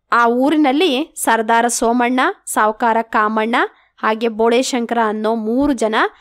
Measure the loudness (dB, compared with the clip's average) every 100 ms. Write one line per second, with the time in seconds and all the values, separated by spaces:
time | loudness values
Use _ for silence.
0 | -2 2 2 2 2 2 2 2 0 0
1 | -4 -4 -2 0 2 2 2 0 0 0
2 | 0 0 -2 -4 -6 0 0 0 0 0
3 | -2 -2 0 -2 -2 -2 -2 _ _ -6
4 | -4 -2 -4 0 2 2 0 -4 -4 -2
5 | -2 -2 -2 -2 -2 0 0 0 0 0
6 | -2 _